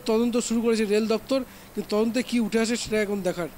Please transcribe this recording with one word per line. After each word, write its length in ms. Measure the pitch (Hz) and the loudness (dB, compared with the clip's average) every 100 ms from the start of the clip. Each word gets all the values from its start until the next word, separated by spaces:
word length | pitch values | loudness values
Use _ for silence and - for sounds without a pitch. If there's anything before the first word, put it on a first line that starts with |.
| 247 | 2
তদন্ত 300 | 220 240 233 | 2 2 0
শুরু 240 | - 226 | 0 0
করেছে 240 | 233 226 | 2 2
রেল 220 | 214 208 220 | 2 2 2
দপ্তর, 340 | 220 - 269 254 - - | 0 0 -2 -2 -12 -12
কিন্তু 220 | - 185 208 | -8 -2 0
তদন্তে 260 | 226 233 | 2 0
কি 180 | - 240 | 0 0
উঠে 200 | 214 226 | 2 2
আসে 160 | 226 240 | 0 -2
সেটা 260 | - 214 | -2 0
এখন 180 | 202 202 | 0 -2
দেখার। 260 | 180 175 160 | -2 -2 -6